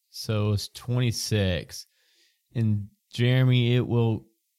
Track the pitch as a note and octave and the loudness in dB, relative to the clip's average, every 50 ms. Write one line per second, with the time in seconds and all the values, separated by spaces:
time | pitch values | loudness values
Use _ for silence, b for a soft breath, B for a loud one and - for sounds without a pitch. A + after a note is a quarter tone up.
0 | _ _ - - - - A2 G#2+ G#2 G#2 G#2 G2 - - - - - B2 B2 B2 | _ _ -18 -12 -6 -4 -2 0 0 0 0 -2 -4 -6 -14 -12 -6 -4 -2 0
1 | B2+ A#2+ G#2 - - - A2 G#2 G2 F#2 F2+ C#2 - - - - - _ b b | 0 0 -2 -4 -4 -2 0 0 2 0 0 -2 -6 -10 -16 -20 -20 _ b b
2 | b b b b b b b b b b - A#2+ A2+ G#2+ G#2 G2+ G2+ - _ _ | b b b b b b b b b b -4 -2 0 0 0 -2 -4 -8 _ _
3 | _ _ - A#2+ A#2+ B2 B2+ C3 C3 B2+ B2 B2 A#2+ A#2+ B2 B2 - - A#2 A#2+ | _ _ -4 0 2 2 4 4 4 4 4 4 4 2 2 2 0 0 0 0
4 | A#2 A2+ A2 - - _ _ _ _ _ _ | 2 0 0 -4 -6 _ _ _ _ _ _